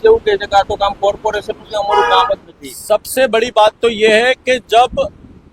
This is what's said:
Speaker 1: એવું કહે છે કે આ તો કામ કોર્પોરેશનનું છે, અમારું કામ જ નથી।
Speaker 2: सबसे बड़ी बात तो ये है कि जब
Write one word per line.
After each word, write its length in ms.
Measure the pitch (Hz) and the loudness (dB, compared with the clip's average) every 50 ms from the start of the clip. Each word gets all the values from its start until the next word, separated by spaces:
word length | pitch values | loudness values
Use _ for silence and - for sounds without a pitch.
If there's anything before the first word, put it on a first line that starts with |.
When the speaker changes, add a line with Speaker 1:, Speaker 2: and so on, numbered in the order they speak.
| - | 2
Speaker 1:
એવું 140 | 220 226 226 | 2 2 2
કહે 140 | - 208 208 | 2 -2 -4
છે 140 | 196 208 | -4 -4
કે 100 | 196 202 | 0 0
આ 60 | 196 190 | 0 0
તો 120 | - 208 | 0 -2
કામ 180 | 196 202 202 196 | -4 -4 -4 -4
કોર્પોરેશનનું 760 | - 190 202 202 - - 214 208 208 196 220 208 - 214 | -2 -2 -4 -2 -2 -6 -6 -6 -6 -8 -8 -12 -12 -12
છે, 80 | 208 214 | -10 -6
અમારું 360 | 208 202 202 208 202 196 196 | -6 -2 0 0 0 2 2
કામ 180 | 196 185 190 196 196 | 2 0 0 0 -2
જ 40 | - - 170 | -6 -8 -20
નથી। 260 | - _ 143 135 123 | -20 _ -18 -18 -16
Speaker 2:
सबसे 520 | - - - 214 - - - - 254 262 | -14 -4 -2 -2 -2 -2 -4 -2 -2 0
बड़ी 240 | 254 208 226 226 247 | 0 0 0 -2 0
बात 220 | - 220 208 214 - - - | 2 2 2 2 2 0 -4
तो 60 | 233 | -4
ये 340 | 233 202 214 220 214 220 240 | -2 0 2 2 2 4 2
है 120 | 254 254 | 0 -2
कि 240 | _ - 247 254 247 | _ -2 -4 -4 -4
जब 540 | - - 214 233 254 - - - 262 - - - - - - - _ - | -2 0 2 2 2 2 0 -4 -6 -6 -8 -16 -20 -20 -20 -20 _ -20